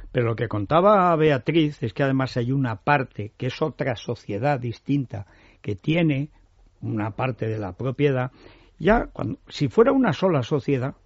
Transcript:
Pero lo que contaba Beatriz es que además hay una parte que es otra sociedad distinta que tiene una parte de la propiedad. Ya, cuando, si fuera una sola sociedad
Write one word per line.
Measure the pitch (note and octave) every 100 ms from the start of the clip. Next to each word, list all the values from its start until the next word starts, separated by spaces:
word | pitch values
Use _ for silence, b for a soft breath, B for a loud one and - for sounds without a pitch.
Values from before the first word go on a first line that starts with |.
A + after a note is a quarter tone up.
| -
Pero | B2+ A#2
lo | A2+
que | A2+
contaba | G#2 G2 D#3+ G3 G#3 F3+ D#3+
Beatriz | D#3 C3+ C3+ D#3+ D3+ D3
es | A#2
que | -
además | C#3 C3+ B2+ B2+
hay | A#2+
una | C#3 B2+ A2
parte | - D3 B2+ - G#2 -
que | B2
es | -
otra | D#3 - C3+ G#2+
sociedad | - A#2+ - G2+ C#3 C#3
distinta | A#2+ G#2+ - C#3+ B2+ G#2 G2+ b b b
que | - G2+
tiene | - E3 D#3+ C3+ D3 - _ _ _ _
una | A2+ A2 G#2+
parte | - C3 A#2 A2+
de | G#2+
la | F#2+
propiedad. | F2+ B2+ B2+ C#3+ C3 B2+ b b b b _
Ya, | E3 A3+ -
cuando, | - A2 - -
si | - C#3
fuera | - B3
una | C4+ A#3+
sola | C3 F#3+ D3
sociedad | A#2 C#3+ - C3+ C3 -